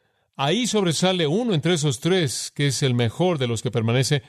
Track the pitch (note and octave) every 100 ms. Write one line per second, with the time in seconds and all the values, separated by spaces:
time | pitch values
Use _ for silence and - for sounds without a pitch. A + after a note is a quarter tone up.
0 | _ _ _ - C#3 G3+ B3 G#3 F#3 D3
1 | F3+ F#3 D3+ F3+ B3 E3+ E3 C#3 D3 B2+
2 | E3 F#3+ D3 - - - C#3+ C3+ C3+ A#2+
3 | A#2 - F3+ E3 B2 A2+ B2 A#2 A2+ B2
4 | C3 D3